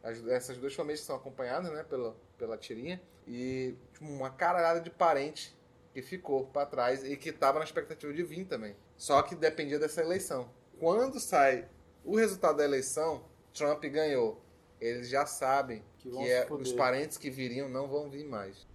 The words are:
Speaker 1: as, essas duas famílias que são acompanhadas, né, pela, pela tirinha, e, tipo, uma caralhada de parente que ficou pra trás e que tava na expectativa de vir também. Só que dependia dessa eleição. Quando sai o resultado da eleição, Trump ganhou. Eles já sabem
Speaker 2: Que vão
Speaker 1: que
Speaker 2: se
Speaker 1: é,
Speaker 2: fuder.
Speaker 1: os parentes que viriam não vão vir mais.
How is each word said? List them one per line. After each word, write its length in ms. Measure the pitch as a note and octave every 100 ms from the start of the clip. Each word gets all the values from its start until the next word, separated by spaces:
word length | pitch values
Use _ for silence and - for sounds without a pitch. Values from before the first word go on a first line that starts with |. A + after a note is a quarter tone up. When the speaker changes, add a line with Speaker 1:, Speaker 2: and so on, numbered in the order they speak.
Speaker 1:
as, 220 | A2+ A2+ A#2
essas 280 | B2+ B2+ B2
duas 180 | C3+
famílias 260 | C3+ D3+ D3+
que 60 | -
são 100 | C3+
acompanhadas, 540 | C#3 - B2 C#3 F3+
né, 100 | D3+
pela, 340 | D#3+ C3+ A#2 - - _
pela 180 | A2+ A2
tirinha, 460 | - A2+ C#3+ F3+ - - -
e, 480 | A#2+ B2+ C3 B2+ B2+ -
tipo, 140 | - D#3
uma 240 | C#3+ C3
caralhada 500 | - F3 F3+ E3 E3+
de 100 | E3+
parente 640 | - E3+ C#3+ C#3+ D3+ - - _ - -
que 80 | C3+
ficou 440 | B2 F#3 D#3 C3+ C3+
pra 180 | C#3+ C#3+
trás 360 | C3+ B2 C3+
e 120 | C3+ C#3+
que 160 | D#3
tava 260 | C#3+ C3+ D3
na 60 |
expectativa 480 | D#3 - D3 D#3 D3
de 100 | D3
vir 220 | E3+ D#3 F#3
também. 300 | B2+ G#2+ G2+ - -
Só 240 | - C#3+
que 120 | D3+
dependia 440 | E3+ D#3 D#3 D3 D3
dessa 220 | D#3 E3+
eleição. 460 | D#3+ F#3 F#3 C3+ A#2+ - _ -
Quando 400 | E3 G3+ C4 B3
sai 480 | - D#3+ C#3 B2 - - - -
o 120 | - G#3+
resultado 420 | G#3+ F#3 E3+ D3+
da 60 |
eleição, 600 | D3 C3+ C3 - D#3+ C#3+ - - _
Trump 300 | - D3 -
ganhou. 560 | D3+ D3 D#3 C3+ A2+ - - - _ -
Eles 300 | A#2 B2 A#2+
já 160 | C3+
sabem 580 | D3 - C3 C#3 B2+ A2 F#2+ -
Speaker 2:
Que 120 | C3
vão 100 | B2+
Speaker 1:
que 60 | B2
Speaker 2:
se 60 |
Speaker 1:
é, 120 | B2 B2+
Speaker 2:
fuder. 200 | D3 B2+
Speaker 1:
os 60 |
parentes 440 | B2 B2+ C3 D3+ -
que 140 | C#3+
viriam 360 | C3 B2+ B2 C#3
não 200 | B2+ C#3
vão 220 | C#3+ D3
vir 140 | C#3 D3+
mais. 400 | A2+ G2 G2 -